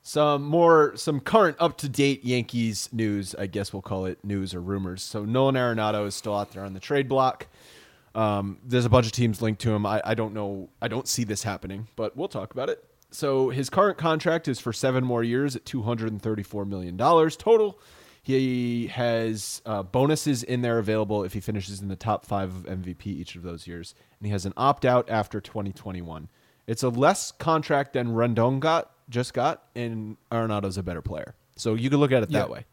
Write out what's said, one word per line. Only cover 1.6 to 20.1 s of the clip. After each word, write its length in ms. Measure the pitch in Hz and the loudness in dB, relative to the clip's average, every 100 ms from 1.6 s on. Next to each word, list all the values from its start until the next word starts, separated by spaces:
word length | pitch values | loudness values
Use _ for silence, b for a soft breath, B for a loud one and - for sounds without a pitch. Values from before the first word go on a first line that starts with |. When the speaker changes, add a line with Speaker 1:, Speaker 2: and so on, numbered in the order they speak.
Speaker 1:
up-to-date 640 | 170 - 143 123 139 135 | 0 0 -6 2 2 2
Yankees 640 | 120 123 113 120 113 101 - | 0 0 0 -2 -2 -2 -6
news, 420 | 117 110 104 95 | -2 0 0 -4
I 120 | - 98 | -6 -6
guess 280 | 101 95 | -4 -6
we'll 80 | 98 | -8
call 240 | - 95 95 | -6 -4 -4
it 180 | - | -6
news 300 | 101 101 95 | -4 -4 -4
or 60 | 90 | -6
rumors. 400 | 87 98 95 92 | -4 -4 -4 -8
So 240 | - 110 104 | -8 -6 -2
Nolan 280 | 123 135 | 2 4
Arenado 520 | 135 123 113 107 107 104 | 4 0 0 0 0 -2
is 80 | |
still 200 | 98 110 | -6 -4
out 180 | 104 101 | -4 -4
there 120 | 95 | -8
on 80 | 98 | -12
the 80 | 95 | -12
trade 300 | - 143 135 | -2 -2 2
block. 360 | 135 131 - - B B B B B B | 2 2 0 -14 B B B B B B
Um, 440 | 110 110 101 98 95 | -2 0 0 -4 -8
there's 220 | 123 127 117 | -2 2 6
a 20 | |
bunch 160 | 127 | 6
of 80 | 113 | 4
teams 300 | - 120 104 | 2 0 2
linked 180 | 113 107 | -2 0
to 100 | 117 | 0
him. 120 | 107 | 0
I, 160 | 104 104 | 0 -2
I 120 | 98 | 0
don't 180 | 110 110 | -2 -2
know. 380 | 107 101 98 92 _ | -4 -6 -6 -10 _
I 80 | 117 | -4
don't 180 | 113 - | -4 -4
see 180 | - | -4
this 180 | 113 104 | -2 -4
happening, 460 | 113 98 92 98 113 | -4 -6 -8 -10 -12
but 220 | - 110 127 | -6 -6 -4
we'll 120 | 185 | -8
talk 260 | - 95 | -6 -10
about 160 | - 131 | -6 -4
it. 120 | - _ _ _ | -6 _ _ _
So 400 | - 147 135 131 | -4 0 2 2
his 180 | 127 131 | 0 -2
current 300 | - 202 185 | 2 2 2
contract 500 | 165 156 180 165 160 | 0 2 2 0 -2
is 100 | 127 | -4
for 140 | - | -4
seven 320 | 110 131 131 | -2 0 2
more 180 | 127 120 | 0 0
years 320 | 117 123 143 | 0 0 0
at 120 | 127 - | -4 -8
two 160 | 135 | -4
hundred 280 | 110 120 113 | -2 -2 -2
and 120 | 104 | -4
thirty-four 420 | 113 107 101 104 | -4 -4 -4 -6
million 320 | 101 98 90 90 | -6 -6 -6 0
dollars 400 | 131 170 160 156 | 4 6 4 0
total. 420 | - 226 208 - B B B B | 4 6 4 -2 B B B B
He 640 | - 131 131 123 120 120 117 | 0 0 2 0 0 -2 -4
has, 760 | 123 120 117 113 110 - - - | -2 0 0 0 -4 -6 -10 -6
uh, 160 | 104 | -4
bonuses 600 | 95 123 139 | -2 2 2